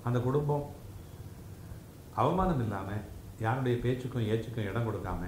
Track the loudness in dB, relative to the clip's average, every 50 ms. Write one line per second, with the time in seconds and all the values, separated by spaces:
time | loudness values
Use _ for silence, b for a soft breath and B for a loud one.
0 | 0 2 2 4 4 4 4 4 4 4 2 0 0 -4 -8 -12 -12 -12 -12 -12
1 | -12 -12 -14 -12 -12 -12 -12 -12 -14 -14 -14 -14 -12 -12 -12 -12 -12 -14 -16 -16
2 | -16 -6 2 4 4 6 6 6 4 4 4 4 2 2 0 -2 -2 -4 -4 -4
3 | -6 -6 -12 -12 -12 -12 -8 -2 2 2 2 4 4 2 2 4 4 2 0 2
4 | -2 -4 0 0 2 2 2 2 0 -2 -2 -2 -2 0 0 0 0 2 0 -2
5 | -2 -2 -2 -2 -2